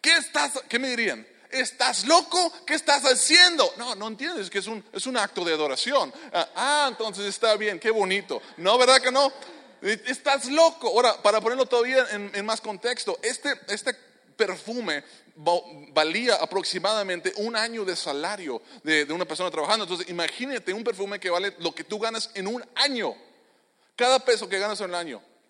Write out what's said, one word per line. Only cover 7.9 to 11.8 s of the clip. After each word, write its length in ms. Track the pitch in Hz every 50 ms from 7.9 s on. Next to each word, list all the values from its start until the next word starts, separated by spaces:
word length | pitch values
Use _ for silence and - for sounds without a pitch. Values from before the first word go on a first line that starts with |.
| 226 220 196 185 190 202 190 - 135 110 - - -
No, 200 | - 165 190 220
¿verdad 240 | 254 254 247 262 254
que 100 | 247 254
no? 220 | 254 269 277 269 269 - - - - - - - - _
"Estás 640 | - 202 220 - - 254 254 - - 285 277 277 220
loco". 440 | 247 277 311 330 330 330 - - 226
Ahora, 300 | 175 226 247 233 208 -
para 200 | - 208 208 220
ponerlo 240 | 202 226 247 269 254
todavía 400 | 254 247 240